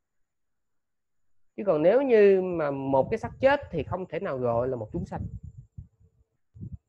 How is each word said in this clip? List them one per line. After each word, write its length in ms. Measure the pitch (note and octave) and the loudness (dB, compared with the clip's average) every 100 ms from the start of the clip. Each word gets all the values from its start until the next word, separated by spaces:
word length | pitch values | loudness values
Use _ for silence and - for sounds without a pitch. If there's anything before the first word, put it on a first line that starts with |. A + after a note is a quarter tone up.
| _ _ _ _ _ _ _ _ _ _ _ _ _ _ _ - | _ _ _ _ _ _ _ _ _ _ _ _ _ _ _ -4
Chứ 60 | G3+ | 0
còn 160 | D3+ | 2
nếu 200 | E3 B3 | 4 4
như 400 | C#4 A3 G3+ F#3+ | 4 6 6 6
mà 300 | F#3 E3+ D3 | 2 -2 -2
một 360 | C#3 C3+ C3+ C3+ | -4 0 0 0
cái 60 | A3 | -4
xác 140 | - - | -8 0
chết 220 | C4 C#4+ - | 2 2 -2
thì 120 | E3+ | -8
không 220 | B2 F#3 F#3 | -6 -8 -8
thể 140 | E3 | -8
nào 180 | F3+ C3 | -6 -4
gọi 300 | B2 A#2 B2+ | -2 0 -2
là 80 | B2+ | -6
một 140 | - | -8
chúng 120 | F3 F#3+ | -10 -8
sanh. 160 | E3 - - - - - - - _ _ _ _ _ _ G#2+ - - | -10 -10 -12 -16 -20 -20 -20 -20 _ _ _ _ _ _ -18 -16 -16